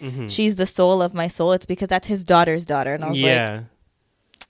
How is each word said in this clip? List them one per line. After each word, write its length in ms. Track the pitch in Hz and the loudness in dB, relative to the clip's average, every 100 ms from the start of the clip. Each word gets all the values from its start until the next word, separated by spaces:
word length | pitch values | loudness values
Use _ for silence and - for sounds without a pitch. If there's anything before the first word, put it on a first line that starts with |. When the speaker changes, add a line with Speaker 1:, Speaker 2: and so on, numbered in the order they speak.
Speaker 1:
Mm-hmm. 260 | 139 131 113 | -12 -10 -8
Speaker 2:
"She's 280 | 101 214 190 | 0 0 0
the 100 | 190 | -2
soul 360 | - 180 190 | 2 4 4
of 120 | 175 | 0
my 140 | 175 170 | -2 -6
soul." 240 | - 170 | -2 0
It's 120 | 185 - | 0 -2
because 220 | 180 190 | -6 -2
that's 200 | 185 - | -2 -2
his 160 | 202 170 | -6 4
daughter's 400 | 175 170 160 165 | 4 4 0 -2
daughter, 280 | 147 139 | -2 -2
and 100 | 147 | -4
I 60 | 156 | -4
was 80 | 151 | 0
like, 80 | 135 | 2
Speaker 1:
Yeah. 360 | 127 110 107 113 _ _ _ _ _ _ _ | 2 0 -6 -12 _ _ _ _ _ _ _